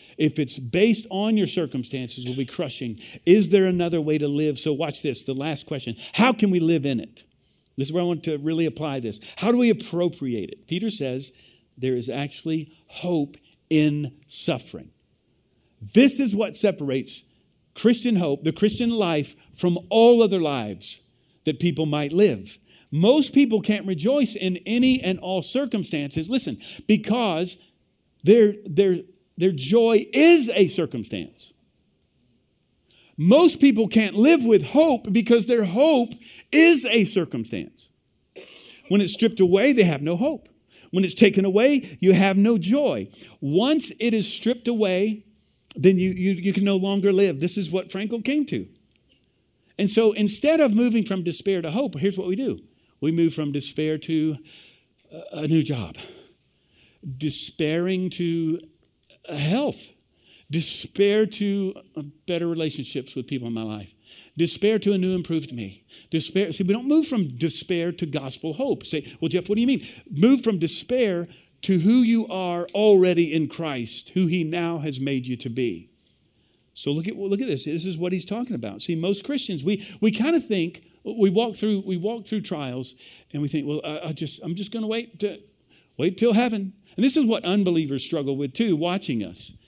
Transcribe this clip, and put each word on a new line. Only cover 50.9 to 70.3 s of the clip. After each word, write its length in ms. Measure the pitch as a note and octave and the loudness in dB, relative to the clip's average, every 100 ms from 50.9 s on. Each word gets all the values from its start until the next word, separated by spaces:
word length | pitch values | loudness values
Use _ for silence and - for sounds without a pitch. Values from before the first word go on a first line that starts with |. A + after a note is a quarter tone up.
| A3+ | 2
from 200 | - F#3+ | 0 -2
despair 360 | E3+ E3 G3 F#3 | -4 -4 -2 -2
to 100 | D#3+ | -2
hope, 260 | F#3+ C4+ D3+ | -4 -4 -2
here's 180 | G3 F#3 | -2 -2
what 120 | F3+ | -4
we 80 | G3 | -4
do. 240 | C4+ G#2 - _ _ _ | -4 -6 -10 _ _ _
We 100 | D3+ | -2
move 240 | E3+ E3 | 2 0
from 160 | D#3 D3 | 0 -4
despair 480 | C#3+ C3+ - D#3 D#3 | -6 -6 -4 -4 -4
to 380 | D#3 D#3+ D#3 D3 - - _ _ _ _ _ | -4 -2 -2 -4 -10 -20 _ _ _ _ _
a, 260 | E3 - E3+ | -20 -14 -6
a 80 | D3+ | 0
new 160 | D#3+ | 0
job, 320 | B2+ C3 E2+ - - - _ _ _ _ _ _ _ _ C#3+ C3 | 0 -4 -8 -12 -20 -20 _ _ _ _ _ _ _ _ -16 -8
despairing 920 | D3+ - - - D3+ E3 F3+ F#3 F#3 | -8 -8 -10 -6 -4 -2 -2 -2 -4
to, 500 | - F3 E3 D#3+ E3+ - _ _ _ _ _ - | -4 -4 -2 -2 -4 -8 _ _ _ _ _ -12
uh, 60 | |
health, 560 | D3 D3+ A3+ C#4+ - - _ _ _ _ _ - | -6 -2 -2 -2 -6 -14 _ _ _ _ _ -8
despair 760 | D#3+ - - - - G3+ G#3+ G#3+ | -6 -6 -10 -6 0 2 2 0
to, 480 | - G3+ G3+ F#3+ - - - | -2 -4 -2 -4 -8 -14 -14
uh, 60 | D3 - - | -14 -12 -8
better 200 | E3+ E3+ | -4 -4
relationships 720 | E3 D#3 D3 B2+ C#3 B2+ C3+ | -4 -4 -6 -10 -10 -10 -10
with 100 | B2 | -8
people 220 | C3+ A#2 | -8 -8
in 40 | |
my 120 | A2+ | -8
life, 280 | A2 G#2 G2 _ _ - - D3+ | -8 -10 -14 _ _ -20 -12 -4
despair 400 | E3 - G#3 G#3+ | -4 -2 0 0
to 140 | G3+ | 0
a 60 | G3 | 0
new 160 | F#3 | 0
improved 380 | F#3 - E3 C#3 | -2 -4 -6 -6
me, 320 | A#2+ G2 G2 _ - _ | -10 -10 -14 _ -20 _
despair. 400 | E3 - F#3+ F#3+ | -6 -2 -2 -2
See, 100 | - | -2
we 100 | F#3 | -2
don't 160 | G#3+ C4 | 0 2
move 180 | D#4 D#4 | 2 2
from 300 | A#3+ D3+ B2 | -2 -4 -2
despair 560 | D#3+ - - F3 E3+ | -4 -4 -4 -4 -4
to 140 | E3+ D#3+ | -4 -6
gospel 480 | C#3 C3+ - D#3+ | -6 -8 -8 -8
hope. 320 | D#3 C#4 F3 - | -4 -4 -4 -6
Say, 260 | D#3 - - | -8 -8 -6
"Well, 80 | D#3+ | -2
Jeff, 200 | F3+ F#3 | -2 -2
what 80 | G#3 | 0
do 40 | |
you 60 | A#3+ | 2
mean?" 200 | B3 - - - | 0 -4 -18 -10
Move 320 | D3 A3+ | 4 6